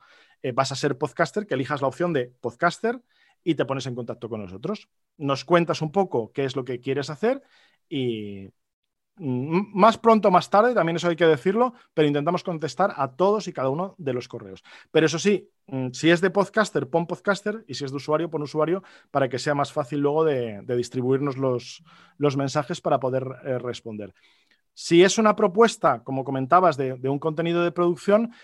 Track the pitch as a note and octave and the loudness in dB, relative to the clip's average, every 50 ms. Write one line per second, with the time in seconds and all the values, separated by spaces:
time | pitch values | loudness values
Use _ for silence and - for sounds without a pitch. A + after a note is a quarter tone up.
0 | _ _ _ _ _ _ _ _ - C3+ B2 A#2+ C3+ - C#3 C3 - D3 C#3 C3 | _ _ _ _ _ _ _ _ -8 -2 0 0 0 0 -2 -2 -2 -2 -2 -2
1 | D3+ C#3+ - - E3+ - - G#3+ G#3+ - - C3 C3+ B2+ D3 C3+ C#3 C3 C3 - | -4 -4 -2 -2 -2 -2 -2 -4 -6 -4 -4 -4 -2 -4 -2 -2 -2 -2 0 0
2 | E3+ F3 E3 C#3 B2 B2 - _ - A#2+ - - - F3 - - - A3+ A#3+ B3+ | -2 -2 0 -2 -4 -4 -8 _ -10 -10 -4 -2 0 0 0 0 -2 -4 -4 -6
3 | - _ _ _ _ _ _ _ _ F3+ D#3+ C#3 C#3+ A#2+ C3+ C3+ B2 C3 A#2+ A#2+ | -10 _ _ _ _ _ _ _ _ -2 0 0 -2 -2 -4 -4 -4 -6 -8 -8
4 | A#2+ A#2 A#2 - - A2 A#2 G#2+ G#2 F2+ F#2 G2 B2 E3 G#3+ - - _ _ _ | -8 -10 -10 -10 -10 -8 -8 -8 -10 -10 -12 -10 -8 -8 -8 -10 -12 _ _ _
5 | _ _ _ - D3+ C#3 C#3 B2+ - - F3 E3+ E3+ E3 D#3+ - D#3 D#3 D3 G3 | _ _ _ -6 -4 -2 -2 -2 2 4 4 4 4 2 0 -2 -4 -2 0 0
6 | G3 F3+ - B2 A2 G#2 - - C#3 C3 B2+ C3+ B2+ A#2+ B2+ B2 B2 C#3 C3+ C#3+ | 0 0 0 -4 -4 -4 -4 -4 -4 -2 -4 -6 -6 -6 -8 -6 -4 -4 -4 -4
7 | C#3 C#3+ D#3 - - A3+ C4+ C4+ - _ _ _ _ _ _ _ _ _ - C#3 | -4 -6 -6 -4 -2 -2 -2 -2 -6 _ _ _ _ _ _ _ _ _ -6 -4
8 | B2+ A#2+ A2+ G#2+ G#2+ G#2 G2+ G2 G2 G2 - _ _ _ _ _ _ _ _ _ | -2 -2 -4 -4 -6 -10 -12 -14 -16 -18 -20 _ _ _ _ _ _ _ _ _
9 | _ _ _ - F3+ C3+ B2+ B2 C3 D3+ E3 F3+ G#3 - - G3 G3 A3+ A3 - | _ _ _ -10 -6 -4 -4 -4 -2 -2 -2 -2 -2 -2 0 4 4 4 4 4
10 | - A3+ A3+ A3 G3 G#3 F3+ F3 - - - G3 A3 B3 B3 A3 E3 E3 E3 E3 | 4 4 4 6 6 4 4 4 4 4 4 4 4 4 2 2 0 0 0 -2
11 | D#3+ F3 E3+ D#3 E3+ D#3+ D#3+ C#3 - F#3 G3 A3+ B3 B3 A#3+ - _ _ _ - | -2 -2 0 4 4 4 4 4 2 0 0 2 0 0 -2 -6 _ _ _ 2
12 | - D3 C#3+ C#3+ C#3+ D#3+ F3+ F3+ - - F3 D#3 D#3 D3 - - F3+ G3+ - - | 2 2 2 0 0 0 -2 -2 -2 -6 -6 -6 -6 -6 -2 0 0 0 0 -2
13 | C#3 C#3 C3 - F3+ G3 G#3 A3 F3+ F3+ D#3+ - C3 C3+ C3+ D#3 F#3 G3 - - | -4 -4 -2 0 2 2 2 0 -2 -6 -6 -4 -2 -2 -2 -2 -4 -8 -10 -8
14 | E3 C3+ B2 B2 A#2+ - - B2 - G2 F#2+ F#2 _ - - - - _ - D#3+ | -6 -4 -4 -4 -6 -10 -12 -14 -14 -16 -18 -18 _ -20 -20 -20 -10 _ 2 4
15 | D#3 D#3 D3 E3 C#3 G3+ G#3 - - - _ _ _ - - C3 C3 B2+ B2+ - | 4 4 2 0 2 2 2 2 0 -6 _ _ _ -10 -6 -6 -6 -6 -4 0
16 | - D#3+ E3+ E3+ F3 F#3+ E3 G3+ F#3+ F#3 - A3 G#3 - - D3+ C3+ B2+ - E3 | 4 4 4 4 4 2 2 2 0 2 0 -2 -2 0 -2 -4 -4 -2 -2 -2
17 | E3+ D#3+ F3+ - - - G3 F#3 - G#3 G#3+ A3+ - - C3+ B2 C#3+ C3+ C3 C#3+ | -2 -2 -6 -6 -2 -2 -4 -2 -4 -6 -8 -8 -10 -12 -10 -8 -8 -8 -8 -8
18 | C3+ - D3+ D#3 E3 E3+ D#3 D#3 D3 C3+ - D3+ D3+ D3+ F3 G3 - - - - | -4 -2 -2 -2 -2 -4 -6 -6 -6 -4 -2 -2 0 0 0 -2 -4 -10 -20 -20
19 | _ _ - C#3 C3+ B2+ - A#2+ - D3+ D3 C#3+ C#3+ - - D#3 C#3+ - D#3 D3 | _ _ -2 0 0 0 0 -2 -2 0 0 0 -2 -2 -2 -4 -6 -4 -2 -2
20 | C#3+ C#3+ C#3+ D#3 D#3+ D#3+ C#3+ B2+ A#2+ A2+ G#2 G2+ F#2+ - B2 B2 A#2+ - - B2+ | 0 2 2 2 2 2 2 0 -2 -4 -6 -10 -6 -4 -2 -2 -2 -4 -4 -4
21 | B2 B2+ C3 C3+ C#3+ C#3+ C3 B2+ C3+ C3 B2+ A#2+ - - - - _ _ - - | 0 0 2 2 0 0 -2 -2 -2 0 0 -2 -4 -8 -16 -20 _ _ -20 -20
22 | - _ _ - C#3+ D3 C3 C#3 C#3 C3+ - D3+ C#3+ - F3 - - F3 D3 C3 | -20 _ _ -2 0 0 0 0 -2 -2 -2 -2 -4 -4 -6 -8 -2 0 0 0
23 | C3 B2+ B2+ C3 B2+ C3 B2+ - - C#3+ B2+ B2 A#2 B2 A#2 - - A2+ A2 G#2 | 0 0 -2 -4 -4 -6 -10 -10 -8 -6 -6 -6 -6 -8 -10 -10 -12 -12 -12 -12
24 | G#2 G2 G2 _ _ _ _ _ _ _ _ _ _ _ _ - - - E3+ E3+ | -12 -14 -16 _ _ _ _ _ _ _ _ _ _ _ _ -14 -2 4 6 8
25 | F3+ F#3+ - - A3 G#3+ G#3 G#3+ G#3+ G3+ F3 G#3 A#3 A3 A3+ - - D#3+ C3 A#2 | 8 6 6 4 2 2 4 4 2 2 4 4 4 4 4 2 2 2 2 0
26 | - - C3+ C3+ C3 C3 C3+ C3 C3 B2+ D#3 F3+ F#3 F3 D3+ B2+ C#3 C3 C3 B2 | -2 -6 -6 -6 -4 -4 -4 -4 0 4 4 6 6 4 4 2 -2 -4 -4 -4
27 | B2+ C3+ C#3 C#3+ C#3+ D#3+ D#3 D3+ E3 E3+ E3+ F3 E3+ F3 E3+ F3 F3 F3 F3 - | -4 -2 -2 -2 -2 -4 -4 -2 -2 -2 0 0 0 0 0 0 0 0 0 0
28 | - - G3+ G#3+ A#3 A#3 - - | 0 2 2 2 2 0 -6 -12